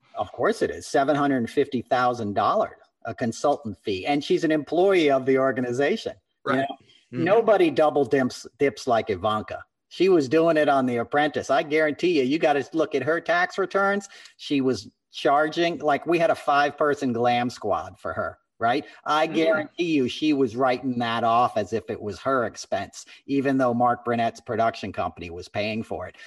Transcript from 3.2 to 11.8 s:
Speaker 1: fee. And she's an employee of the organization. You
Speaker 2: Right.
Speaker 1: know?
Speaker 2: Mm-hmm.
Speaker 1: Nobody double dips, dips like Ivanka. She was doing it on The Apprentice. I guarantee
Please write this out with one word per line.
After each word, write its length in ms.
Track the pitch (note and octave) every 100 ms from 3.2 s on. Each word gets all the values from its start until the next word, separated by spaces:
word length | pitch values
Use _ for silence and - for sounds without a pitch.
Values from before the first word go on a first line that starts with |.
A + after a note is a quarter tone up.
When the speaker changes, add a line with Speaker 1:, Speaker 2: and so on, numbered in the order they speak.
| A#2+ - D3 C#3+ A2 F#2+
Speaker 1:
fee. 280 | - F#2+ A#2
And 160 | C#3+
she's 220 | - F3+
an 80 | D#3
employee 580 | D#3 C3+ E3 G3 F#3 D3
of 160 | C3+ B2+
the 120 | C3
organization. 760 | C3 B2+ B2 B2 C#3+ A3 - - _ _ C#3
You 60 |
Speaker 2:
Right. 60 | C3+
Speaker 1:
know? 180 | C3+ - _ _ -
Speaker 2:
Mm-hmm. 120 | B2
Speaker 1:
Nobody 460 | F3 A3 G#3+ G3 E3+
double 340 | C#3 D3+ C#3+
dips, 420 | C3 C#3+ B2+ - - -
dips 280 | C#3 - -
like 240 | A2+ G#2+
Ivanka. 540 | F#2 G#2+ G#2+ - - - _ _
She 200 | - F#3
was 200 | F3 C3
doing 280 | D#3+ E3 D#3
it 120 | D3
on 180 | C#3 B2+
The 120 | A#2+
Apprentice. 520 | A2+ D3 D3 C3 -
I 140 | C#3
guarantee 540 | D#3+ D#3